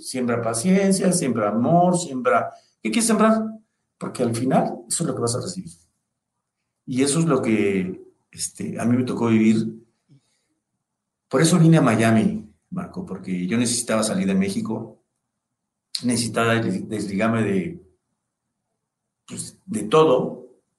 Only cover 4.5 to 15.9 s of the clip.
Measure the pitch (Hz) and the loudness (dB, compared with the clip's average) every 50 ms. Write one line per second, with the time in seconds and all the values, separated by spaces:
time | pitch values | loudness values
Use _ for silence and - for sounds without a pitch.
4.5 | 151 220 - - - - - - - - 165 147 123 117 117 117 113 - - - | 0 0 0 -2 -4 -8 -10 -8 -6 -4 -4 -4 -4 -2 -2 -4 -4 -4 -6 -8
5.5 | - - - - - - _ _ _ _ _ _ _ _ _ _ _ _ _ _ | -10 -10 -12 -14 -16 -20 _ _ _ _ _ _ _ _ _ _ _ _ _ _
6.5 | _ _ _ _ _ _ _ - 127 123 135 143 147 165 165 160 139 127 110 117 | _ _ _ _ _ _ _ -4 -2 0 2 2 2 2 2 2 2 0 2 2
7.5 | 110 104 101 101 98 95 92 90 - - - - _ _ _ _ - - - - | 2 2 2 2 0 0 -2 -4 -6 -10 -14 -20 _ _ _ _ -14 -10 -10 -10
8.5 | - - - - - - 110 117 123 127 - - 101 98 117 113 113 110 110 110 | -10 -10 -10 -8 -6 -4 0 0 2 2 0 -2 -2 -2 0 2 4 4 4 4
9.5 | 110 113 - - - - - _ _ _ _ _ _ - _ _ _ _ _ _ | 4 2 0 -4 -6 -12 -18 _ _ _ _ _ _ -20 _ _ _ _ _ _
10.5 | _ _ _ _ _ _ _ _ _ _ _ _ _ _ _ - - - 165 165 | _ _ _ _ _ _ _ _ _ _ _ _ _ _ _ -2 0 2 4 4
11.5 | - 175 160 165 165 160 139 120 110 107 113 113 113 110 98 - - - - - | 6 6 8 8 8 6 6 4 4 2 4 4 4 4 2 2 0 -4 -10 -14
12.5 | - _ _ - - 85 - - - 92 92 90 92 92 - 92 92 90 90 92 | -20 _ _ -12 -10 -10 -10 -10 -10 -12 -10 -10 -12 -12 -10 -8 -6 -4 -4 -2
13.5 | 113 117 123 113 - - - - 113 110 107 - 101 92 95 98 98 95 98 98 | -2 -2 -2 -2 -2 -4 -2 -2 -2 -2 -2 -2 -2 -2 0 0 0 0 0 0
14.5 | 98 117 110 110 110 107 - - - _ _ _ _ _ _ _ _ _ _ _ | -2 -4 -6 -6 -6 -8 -8 -12 -16 _ _ _ _ _ _ _ _ _ _ _
15.5 | _ _ _ _ _ _ _ _ | _ _ _ _ _ _ _ _